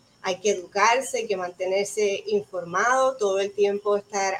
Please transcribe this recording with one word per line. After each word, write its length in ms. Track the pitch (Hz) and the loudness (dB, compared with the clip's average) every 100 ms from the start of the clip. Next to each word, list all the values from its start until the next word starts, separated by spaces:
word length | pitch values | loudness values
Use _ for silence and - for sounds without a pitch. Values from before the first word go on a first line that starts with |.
| _ _ | _ _
hay 180 | 190 180 | -6 -2
que 120 | 208 | -2
educarse, 680 | 185 170 202 214 254 262 240 | -2 -4 2 4 4 0 -6
hay 100 | 214 | -4
que 80 | 185 | -4
mantenerse 880 | 180 185 185 190 202 214 202 196 208 | -6 -6 -2 0 0 0 0 -2 -2
informado, 920 | 208 - 185 170 180 233 262 262 262 | -2 -2 -8 -4 0 2 4 2 0
todo 220 | 202 190 | 0 0
el 120 | 202 | -2
tiempo 460 | 202 202 202 208 202 | 2 2 2 0 -2
estar 380 | - 202 196 | -2 -4 -2